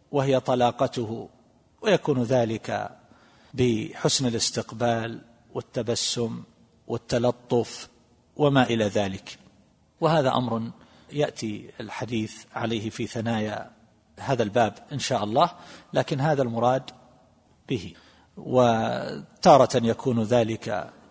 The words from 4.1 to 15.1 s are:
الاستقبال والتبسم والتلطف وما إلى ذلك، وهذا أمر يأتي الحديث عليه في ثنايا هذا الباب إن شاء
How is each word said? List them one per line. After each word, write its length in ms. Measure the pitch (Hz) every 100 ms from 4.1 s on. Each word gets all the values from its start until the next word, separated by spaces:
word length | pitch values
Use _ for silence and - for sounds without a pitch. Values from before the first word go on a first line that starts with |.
| - 127
الاستقبال 920 | 113 - - - 113 120 113 113 113 - _ _
والتبسم 880 | 135 - - 113 113 - - 117 120 - _ _ _ -
والتلطف 1040 | 117 - 127 123 - - 120 110 - - _ _ _ _ -
وما 280 | 147 139
إلى 220 | 120 113 104
ذلك، 540 | 107 98 95 - - - _ _ _ _ _
وهذا 320 | 160 160 131 127
أمر 360 | 123 113 113 - - - -
يأتي 580 | 147 147 - 113 104 110 -
الحديث 680 | 107 - 117 117 110 - - -
عليه 340 | 117 113 107
في 180 | - 110
ثنايا 640 | 120 110 113 107 104 - - _ _ _ -
هذا 240 | - 127
الباب 300 | 107 101 107 - -
إن 80 | 143
شاء 240 | -